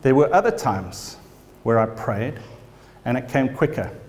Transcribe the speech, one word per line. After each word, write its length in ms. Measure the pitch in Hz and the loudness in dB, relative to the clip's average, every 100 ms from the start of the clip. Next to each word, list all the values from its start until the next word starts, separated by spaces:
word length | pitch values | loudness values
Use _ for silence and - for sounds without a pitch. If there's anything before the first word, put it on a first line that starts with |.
There 120 | 139 | 4
were 180 | 131 147 | 4 6
other 200 | 180 226 | 4 2
times 640 | - 131 95 92 - - - - - - - | 0 -2 -4 -6 -12 -16 -18 -20 -20 -20 -8
where 160 | 113 113 | 2 4
I 60 | 110 | 2
prayed 480 | 113 - 104 120 147 - - - - - - | -2 -6 -4 -4 -8 -16 -20 -20 -20 -20 -12
and 140 | - 123 | -4 -4
it 100 | 123 | -2
came 200 | 143 131 | -2 -2
quicker. 420 | - 147 - 117 - | 0 -2 -2 -8 -10